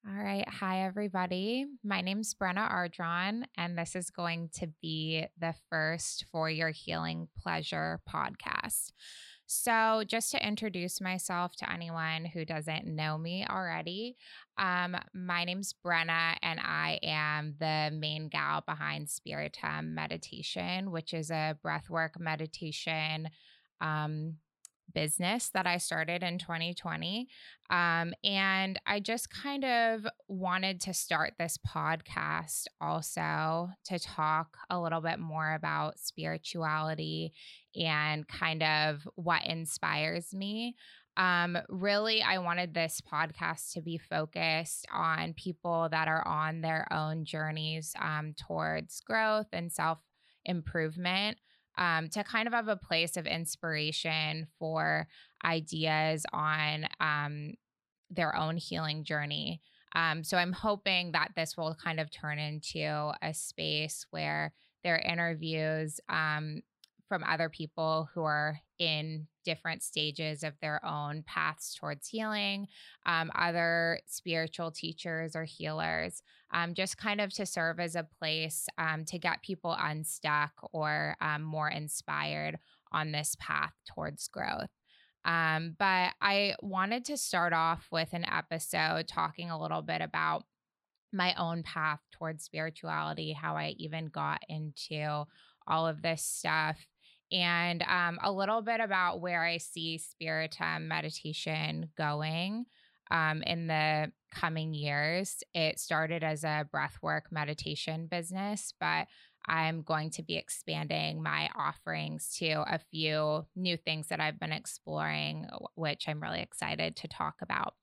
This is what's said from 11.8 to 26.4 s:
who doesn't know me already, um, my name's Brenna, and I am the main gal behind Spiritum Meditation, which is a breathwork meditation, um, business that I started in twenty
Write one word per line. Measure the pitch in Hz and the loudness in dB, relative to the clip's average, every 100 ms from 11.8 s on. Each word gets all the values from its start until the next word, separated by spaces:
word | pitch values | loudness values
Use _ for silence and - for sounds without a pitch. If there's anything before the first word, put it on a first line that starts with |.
| 170 165 160 160 165 | -4 -2 -2 -2 -4
who | 165 156 | -4 -4
doesn't | 160 156 156 - | -4 -2 -4 -2
know | 156 156 156 | -2 0 0
me | 165 185 - | -2 -2 -2
already, | 190 185 165 160 185 233 247 - - - - | -2 -2 -4 -4 -6 -6 -10 -18 -20 -10 -2
um, | 190 180 175 180 - | 2 2 0 -2 -6
my | 190 180 175 175 | -8 -2 0 0
name's | 185 196 - 175 | -2 -4 -6 2
Brenna, | 165 165 165 165 165 | 2 4 2 2 2
and | 165 160 | 0 -2
I | - 156 156 160 | 0 0 2 0
am | 160 156 151 151 151 147 | 0 2 2 0 -2 -2
the | 156 156 151 | 2 2 2
main | 156 151 156 156 | 0 -2 -2 -2
gal | 151 143 151 | 0 2 0
behind | 151 151 151 147 147 | -2 -4 -2 -2 -4
Spiritum | - - 147 151 - - 151 160 | -8 -6 -4 -6 -4 -4 -2 -4
Meditation, | 160 156 160 - - 156 185 175 185 196 | -4 -4 -6 -8 -10 -6 -4 -2 -2 -2
which | 165 160 | -6 -4
is | 165 156 | -6 -2
a | 160 156 151 | 0 0 -2
breathwork | 165 156 - 165 160 165 | -2 -4 -2 -2 0 -2
meditation, | 165 156 156 - 160 147 - 160 156 156 160 156 - - _ _ | -4 -2 -4 -6 -6 -4 -2 -2 0 -2 -4 -10 -20 -20 _ _
um, | 160 156 151 156 156 156 _ _ - _ - | 0 2 2 0 -4 -6 _ _ -20 _ -4
business | 165 151 - 180 233 - | 0 2 2 2 0 0
that | 196 180 | 2 2
I | 175 | 2
started | - 165 160 175 | 0 0 0 0
in | 180 | 0
twenty | 180 | -2